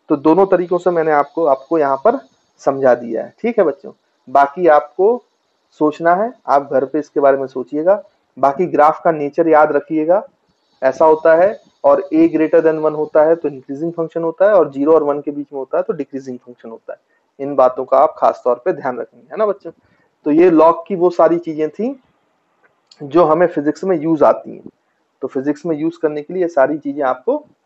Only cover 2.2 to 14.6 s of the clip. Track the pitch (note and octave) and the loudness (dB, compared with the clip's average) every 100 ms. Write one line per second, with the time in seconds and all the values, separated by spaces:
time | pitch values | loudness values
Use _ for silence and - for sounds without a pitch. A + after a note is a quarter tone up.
2.2 | - _ _ _ D3 C3+ C3 A#2+ A#2 A#2 | -6 _ _ _ -6 0 2 0 -2 -8
3.2 | A#2+ - A3 A3+ E3+ - C3+ - _ _ | -10 -8 -4 0 0 -2 -10 -20 _ _
4.2 | - C3+ C#3 - F3 D3 D3 - G3 A#3+ | -2 0 0 2 2 2 2 0 0 0
5.2 | - _ _ _ _ - D3+ D3+ E3 F3+ | -6 _ _ _ _ -4 -2 0 0 0
6.2 | A3+ - - C#3 C#3 C#3 C3+ D#3 D3 D#3 | 0 -6 -2 -2 0 -2 -2 -4 -4 0
7.2 | C#3 C#3 C3 C3 B2+ D3 E3 G3+ - _ | 2 2 -2 -10 -8 -4 0 -2 -4 _
8.2 | _ - C3+ C#3 E3+ C#3 D3 D#3 F3 D#3 | _ -2 -2 0 -2 2 2 2 -2 -2
9.2 | C#3+ D3 E3+ D#3 D3+ C#3+ - D#3 D#3 F#3+ | -2 -2 2 4 4 0 -2 -2 0 0
10.2 | - _ _ _ _ _ C3 - D#3+ D#3 | -2 _ _ _ _ _ -4 2 4 4
11.2 | E3 D#3+ F#3+ - _ _ C#3 C#3+ - D#3+ | 4 4 2 -2 _ _ 2 2 0 0
12.2 | E3 D#3 D#3 E3 D#3+ D#3 D#3 D3+ D3 D#3 | 2 2 0 2 2 0 -2 -4 -2 2
13.2 | D#3 E3 D3+ C3+ B2+ C#3 E3 E3+ D#3+ E3 | 2 2 -2 -8 -12 -8 -8 -6 -8 -6
14.2 | E3 D#3+ G3 G3+ | -6 0 2 2